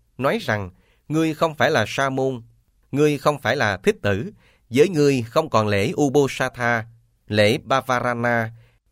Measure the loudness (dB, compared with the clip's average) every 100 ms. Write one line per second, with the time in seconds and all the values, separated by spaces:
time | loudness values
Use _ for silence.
0 | _ -4 -2 -2 -2 -4 -4 -14 _ _
1 | -4 -2 0 0 -2 0 0 2 -2 -2
2 | -2 -2 -4 -4 -12 _ _ _ -6 0
3 | 2 2 -2 -2 -2 0 -2 0 -2 0
4 | -2 -2 -6 -14 _ _ -4 2 2 4
5 | 2 2 0 -2 0 0 2 0 0 0
6 | 2 2 2 -2 -6 -4 -2 -2 -6 -18
7 | _ _ -4 2 2 2 0 -2 0 -2
8 | -2 -2 0 0 -2 -8 _ _ _